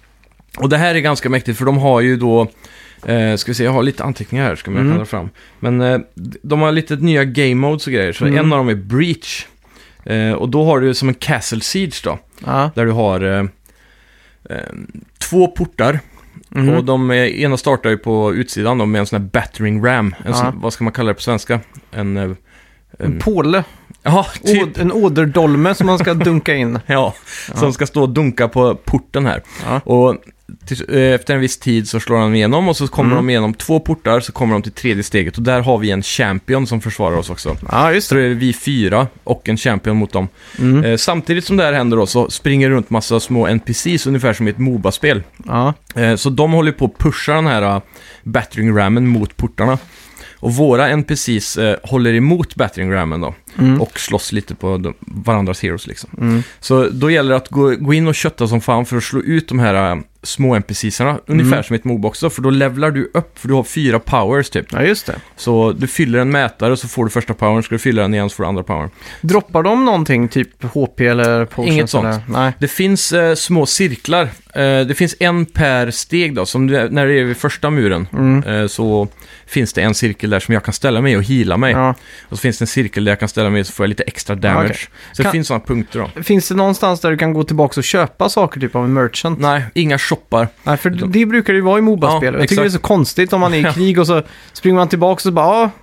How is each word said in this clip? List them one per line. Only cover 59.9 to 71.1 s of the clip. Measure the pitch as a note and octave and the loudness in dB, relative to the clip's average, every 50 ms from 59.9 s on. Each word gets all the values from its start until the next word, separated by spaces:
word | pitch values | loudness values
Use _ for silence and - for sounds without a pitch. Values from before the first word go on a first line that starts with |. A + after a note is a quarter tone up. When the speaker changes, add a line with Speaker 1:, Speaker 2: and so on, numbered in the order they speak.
Speaker 1:
eh, | F2 D2+ - _ _ _ - | -2 -4 -8 _ _ _ -12
små | - - C#3 C#3 B2+ A#2+ | -8 -4 0 2 2 2
N | G#2 - | 0 0
P | - G2+ | -4 -6
Cs-arna, | - A2 G#2 - - B2 C#3+ D3 - - | -6 -6 -4 -2 -2 -2 -2 -2 -4 -2
ungefär | - D3+ C#3 B2 B2+ C3+ | 0 2 2 4 4 2
Speaker 2:
Mm. | D3 - | 0 0
Speaker 1:
som | - A#2 | -2 -4
ett | A2 - | -4 -2
mob | B2+ A#2+ G#2 G#2 | -2 -2 -2 -2
också, | G#2+ - - - D#3 | -4 -2 -2 -4 -4
för | - B2+ | -2 -2
då | B2+ C3 | 0 2
levlar | C3+ C#3 C#3 C3+ B2 C#3 D3+ D#3 | 2 2 2 0 -2 -2 -2 -2
du | C#3 C3+ - - - | -2 -2 -4 -4 -4
upp, | E3+ E3 - - - | -4 -4 -6 -10 -8
för | - | -4
du | B2+ C3+ | 0 0
har | C3 A2+ | 0 0
fyra | - - D#3+ C#3+ B2 A2+ A2+ | -2 -4 -2 0 0 0 0
powers | - - C#3 A#2+ G2 G#2 C3+ C#3+ C3 - | 0 0 0 0 2 2 0 0 -2 -2
typ. | - F2+ - - | -4 -6 -6 -4
Speaker 2:
Ja, | - - C#3 | -2 0 0
just | F#3+ G#3+ G#3 - | 0 0 -2 -4
det. | - - C#3 - - _ | -8 -10 -10 -12 -18 _
Speaker 1:
Så | - - B2 A#2 A2+ A2+ A2 | -6 -2 0 2 2 2 2
du | - - C3 | 0 -2 -4
fyller | B2 - - D#3 A#2 A#2 B2 | -4 -2 0 0 2 2 2
en | B2+ C3+ | 2 2
mätare | C#3+ C#3+ C3 A2 - - A2 A#2+ | 2 0 0 -2 -2 -2 0 0
och | C3 - | 0 -2
så | - | -4
får | A#2 - B2+ A2+ | -6 -4 -2 -2
du | G#2+ | -2
första | - A#2+ - - G#2+ | -2 -2 -4 -4 -2
powern, | - A2 G#2+ A2 A2+ A2+ | 0 0 2 2 0 0
ska | - A#2 | -2 -4
du | A2 | -2
fylla | - C3+ A2+ G#2+ | 0 0 2 2
den | G2+ G2 G#2+ | 2 0 0
igen | G2+ G2+ G2+ | 0 -2 -2
så | - | -4
får | - F2+ | -4 -4
du | |
andra | E2+ G2 F#2 F#2 | -4 -4 -4 -4
powern. | - E2+ D2+ D2+ G2 - - - - - - | -4 -4 -4 -6 -8 -10 -14 -20 -20 -12 -4
Speaker 2:
Droppar | - D#3+ F#3+ G#3 - - - D#3+ E3 | 0 2 2 2 0 0 0 0 2
de | G3 A3+ B3+ C4 | 2 2 2 2
någonting, | B3 G3+ E3 D3+ D3 C3 A#2 A#2+ | 2 2 2 2 2 2 2 2
typ | A#2 - C3+ A#2+ - _ - B2+ | 0 0 -2 -2 -4 _ -10 -10
H | A#2+ - D3 C3 | -6 -2 -2 -2
P | - - - B2 | -2 0 0 0
eller | A#2+ | 2